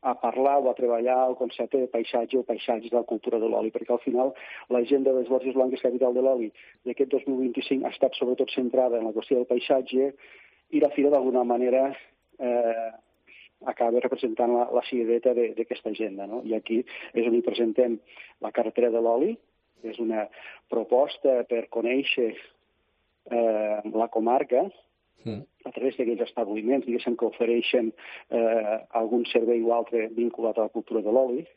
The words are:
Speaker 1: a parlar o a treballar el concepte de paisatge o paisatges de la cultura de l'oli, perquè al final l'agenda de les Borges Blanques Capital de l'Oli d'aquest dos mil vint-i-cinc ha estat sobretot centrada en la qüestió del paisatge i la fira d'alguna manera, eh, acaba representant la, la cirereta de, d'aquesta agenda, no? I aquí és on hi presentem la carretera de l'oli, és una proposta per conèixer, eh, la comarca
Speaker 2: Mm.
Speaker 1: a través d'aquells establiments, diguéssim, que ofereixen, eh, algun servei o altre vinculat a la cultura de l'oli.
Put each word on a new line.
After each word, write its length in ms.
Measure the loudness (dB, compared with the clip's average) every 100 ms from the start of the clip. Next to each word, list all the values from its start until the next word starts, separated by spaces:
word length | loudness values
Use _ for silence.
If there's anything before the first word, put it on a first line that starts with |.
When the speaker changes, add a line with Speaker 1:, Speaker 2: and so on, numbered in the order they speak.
Speaker 1:
a 120 | -2 -2
parlar 380 | -2 0 2 2
o 80 | 2
a 80 | 0
treballar 460 | 0 0 2 2 2
el 80 | 0
concepte 400 | -6 -4 -2 -2
de 80 | -2
paisatge 480 | -4 -2 -2 0 -2
o 80 |
paisatges 480 | -2 -6 -2 -4 0
de 60 | -2
la 100 | 0
cultura 320 | -4 -2 -2
de 80 | 0
l'oli, 240 | 0 -2
perquè 240 | -6 -2 -2
al 80 |
final 300 | 0 0 0 -2 -16 -18 -2 0
l'agenda 380 | 4 4 4
de 80 | 2
les 100 | 2
Borges 240 | 0 0 2
Blanques 320 | 2 2 0
Capital 240 | 2 2
de 120 | 4 2
l'Oli 260 | 2 -2 -8 -20 _
d'aquest 320 | -10 -2 0 0
dos 80 | -2
mil 100 | -2 -2
vint-i-cinc 400 | -2 -2 -2 -2
ha 60 | 0
estat 220 | 0 0
sobretot 320 | -2 0 0
centrada 480 | 0 0 2 2 2
en 80 | -2
la 80 | -4
qüestió 240 | 0 0
del 80 | 2
paisatge 640 | -2 2 0 0 0 0 -2 -20 -20 -20 _ _ 2
i 80 |
la 80 | 2
fira 220 | 4 4
d'alguna 320 | 4 4 0 2
manera, 380 | 0 2 2 2 -2 -16 _ _ _
eh, 500 | -2 0 0 -2 -6 -12 _ _ _ -20 -20 _ -10
acaba 300 | -2 2 2
representant 540 | 0 -2 -4 0 0 2
la, 80 | 2
la 80 | 0 -2
cirereta 460 | -4 0 2 2 2
de, 140 | 0
d'aquesta 380 | -2 -6 -6 -8
agenda, 340 | -6 -6 -6 -10
no? 140 | -8 -4
I 60 | -4
aquí 220 | -2 -2 -2 -10 -6
és 140 | -2 2
on 60 | 2
hi 60 | 2
presentem 540 | 0 -2 2 2 0 _ -20 -20 _
la 80 | -6
carretera 400 | -2 -2 2 2
de 80 | 2 2
l'oli, 300 | 2 0 -2 _ _ _ _ -14
és 140 | -6
una 220 | -4 -2 -4 -10 -20 -20 _
proposta 800 | -4 2 2 2 0 0 2 0
per 220 | -4 -4
conèixer, 640 | -4 0 0 0 0 -2 -4 -18 _ _ _ _ _ _ _ -4
eh, 480 | 0 2 2 0 -2 -2
la 160 | -2 0
comarca 560 | 0 2 2 2 2 0 -6 _ _ _ _
Speaker 2:
Mm. 220 | -10 -10 -12 _ -14
Speaker 1:
a 40 |
través 240 | -4 -4 -2
d'aquells 260 | -2 -2 -4
establiments, 560 | -4 -4 -4 0 0 0
diguéssim, 260 | -4 -2
que 140 | -2 -2
ofereixen, 640 | -2 0 0 2 0 0 -6 -18 -20 -6
eh, 440 | 0 2 2 0 -4 -2 -2
algun 240 | 0 0 2
servei 320 | 2 2 2
o 80 | 2 0
altre 320 | 0 -2 -2 -2
vinculat 400 | -4 -2 -2 0
a 60 | -2
la 80 |
cultura 300 | -4 -4 -4 2
de 60 |
l'oli. 300 | 2 2 -2 -8